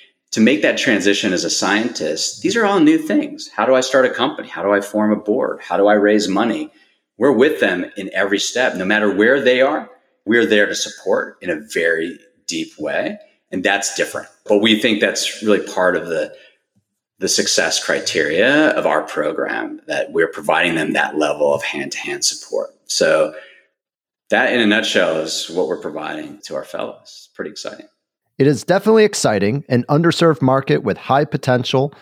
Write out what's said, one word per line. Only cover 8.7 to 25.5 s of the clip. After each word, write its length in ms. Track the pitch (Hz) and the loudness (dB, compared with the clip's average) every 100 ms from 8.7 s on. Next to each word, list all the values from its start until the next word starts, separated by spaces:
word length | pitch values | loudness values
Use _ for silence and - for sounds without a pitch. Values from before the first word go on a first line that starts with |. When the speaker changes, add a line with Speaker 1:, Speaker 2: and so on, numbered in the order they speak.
Speaker 1:
no 100 | 90 | 0
matter 280 | 92 107 104 | -2 0 2
where 280 | 95 110 135 | 2 4 4
they 200 | 123 127 | 4 4
are. 300 | 135 156 - - _ _ | 2 0 -8 -20 _ _
We're 220 | - 117 107 | 0 2 4
there 200 | 104 104 | 4 2
to 80 | |
support 640 | - - - 95 104 - - | -2 -8 -8 -2 -2 -2 -10
in 100 | 90 | -8
a 100 | 80 | -8
very 580 | 73 - 82 82 85 80 _ _ - | -6 -2 0 0 -4 -8 _ _ -10
deep 300 | - 80 - | -8 -8 -8
way. 380 | 147 147 - 214 - _ - | -6 -4 -6 -8 -16 _ -12
And 100 | 95 | -4
that's 320 | 98 98 - | 0 0 -2
different. 320 | - 82 - - _ | -4 -4 -6 -12 _
But 140 | - 104 | 0 2
we 220 | 113 107 | 4 2
think 200 | 123 104 | 2 0
that's 420 | 107 - - - | 0 -2 -6 -4
really 220 | 110 98 | 0 0
part 320 | - 98 90 87 | 0 0 0 0
of 120 | 82 | -2
the, 260 | 80 73 - - _ _ _ _ _ _ - | -4 -6 -10 -20 _ _ _ _ _ _ -6
the 80 | 180 | -2
success 540 | - 101 - 82 - | 0 0 0 0 -2
criteria 880 | - 71 - 85 73 82 117 147 156 | -2 -2 -2 -2 0 2 2 4 2
of 160 | - 80 | 2 0
our 160 | 76 | 0
program, 800 | - - 76 - - 57 55 - - | -2 -4 -2 -2 -4 -6 -8 -12 -8
that 240 | 71 - | -6 -4
we're 160 | 80 80 | 0 -2
providing 440 | 82 73 80 87 | -2 -2 0 0
them 180 | 82 78 | -2 -2
that 240 | 76 76 76 | -2 -2 -2
level 380 | 76 73 73 | -2 0 0
of 80 | 71 | 0
hand-to-hand 600 | - 69 69 - - 71 | -4 -8 -8 -10 -10 -4
support. 460 | - - - 55 - _ - | -4 -6 -8 -6 -8 _ -8
So 480 | - 82 78 78 - - - _ _ _ _ _ _ - | -2 2 2 0 -4 -20 -20 _ _ _ _ _ _ -2
that, 220 | 107 123 | 0 2
in 80 | 120 | 2
a 60 | 107 | 2
nutshell, 540 | 110 107 107 85 80 | 2 0 0 2 0
is 280 | 80 - | -4 -6
what 200 | - | -6